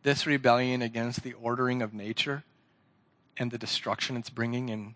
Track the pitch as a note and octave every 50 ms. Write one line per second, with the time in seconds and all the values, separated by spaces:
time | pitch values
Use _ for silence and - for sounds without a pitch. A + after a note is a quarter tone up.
0 | - C#3+ C#3+ C3+ - D#3 D3 C#3 C3 B2+ A#2+ B2 B2+ B2+ B2+ B2+ A#2+ A2+ A#2 A#2
1 | A#2 A#2+ A#2+ - - C3 A#2+ A2 A2+ A#2 A#2+ B2 B2+ B2 B2 B2+ A#2 G#2+ G#2+ G#2
2 | G2+ G#2+ A2+ - - D3 C#3 D3 - _ _ _ _ _ _ _ _ _ _ _
3 | _ _ _ _ _ _ _ - B2 A#2+ A#2+ A2+ A2+ - - - - G#2+ G#2 -
4 | - - C3 A#2+ A2 - - A#2 A#2 A#2 A#2+ B2 B2+ B2 A2 G#2+ G#2 G#2 A2+